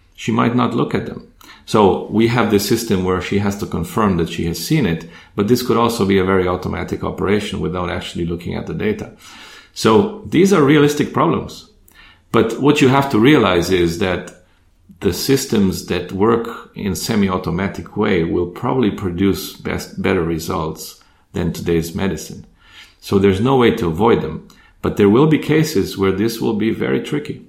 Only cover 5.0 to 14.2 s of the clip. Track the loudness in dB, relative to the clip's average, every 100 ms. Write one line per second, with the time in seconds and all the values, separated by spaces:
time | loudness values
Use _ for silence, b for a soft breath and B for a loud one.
5 | -6 B B -2 2 2 2 0 2 0
6 | 2 2 2 2 0 -2 -4 -6 -6 -6
7 | -6 -4 0 0 -2 -6 -4 -4 -4 -6
8 | -8 -6 -6 -6 -6 -8 -8 -4 -4 -4
9 | -8 -16 B B B B B -2 4 4
10 | 4 -2 -2 2 4 4 6 6 4 2
11 | -2 0 0 -2 -6 -14 -20 _ _ B
12 | B B B 0 0 2 2 4 4 4
13 | 2 4 6 6 4 2 2 2 2 0
14 | -2 -2